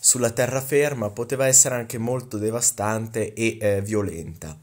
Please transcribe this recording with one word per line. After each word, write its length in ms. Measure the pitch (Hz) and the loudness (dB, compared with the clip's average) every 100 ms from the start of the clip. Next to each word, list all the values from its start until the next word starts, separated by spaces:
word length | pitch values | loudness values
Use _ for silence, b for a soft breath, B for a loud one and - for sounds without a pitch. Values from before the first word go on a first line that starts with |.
sulla 300 | - 127 120 | 2 4 2
terraferma, 800 | 113 123 131 131 147 147 120 104 | 2 0 0 2 2 2 0 -4
poteva 360 | 104 117 131 135 | -4 -6 0 4
essere 280 | 131 139 | 6 6
anche 240 | 123 117 120 | 2 -4 -4
molto 400 | 113 127 127 104 | -2 -2 -4 -4
devastante 920 | 104 117 120 - 104 110 113 113 107 | -2 0 -2 0 -2 -2 -4 -4 -6
e, 260 | - 113 110 | 0 -2 0
eh, 220 | 107 101 | 0 0
violenta. 720 | 101 107 98 82 80 80 78 76 | 0 -2 -2 -6 -10 -12 -14 -16